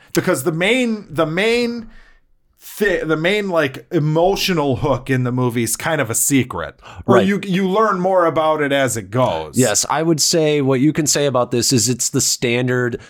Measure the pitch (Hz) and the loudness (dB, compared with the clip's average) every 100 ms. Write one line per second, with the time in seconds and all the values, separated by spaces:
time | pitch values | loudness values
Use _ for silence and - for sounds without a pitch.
0 | - 175 185 156 151 160 190 254 240 214 | -6 -2 0 0 -2 -2 0 0 0 -4
1 | 190 147 156 165 220 240 233 240 226 - | -6 -2 -2 0 0 0 -2 -6 -12 -20
2 | - _ _ _ _ _ - - 208 170 | -20 _ _ _ _ _ -14 -2 0 0
3 | 156 156 170 208 196 165 143 135 - 175 | -2 0 0 0 0 0 0 -4 -4 -2
4 | 151 156 180 190 - 170 143 123 147 127 | 0 2 2 2 -2 0 0 0 0 -2
5 | - 131 127 127 123 120 113 - 160 156 | 0 -2 0 0 0 0 -2 -2 -2 -2
6 | 123 113 - 139 - 87 73 - - - | 0 -2 2 2 2 -4 -10 -12 -20 -4
7 | - 196 196 202 196 185 190 202 214 190 | 2 4 4 0 -2 -2 0 2 0 0
8 | 185 185 165 156 156 156 143 139 135 113 | 0 2 2 2 0 0 0 0 0 -2
9 | 95 117 120 82 78 117 120 104 - 147 | -4 0 0 0 -2 0 2 2 -2 0
10 | 165 156 - 170 151 147 131 131 151 147 | 0 0 0 2 2 2 2 2 2 2
11 | 147 156 143 127 120 120 110 127 120 123 | 0 0 0 0 0 0 2 2 2 -2
12 | - 135 - - 123 120 127 123 123 123 | -2 -2 -2 -2 -2 0 0 0 -2 -6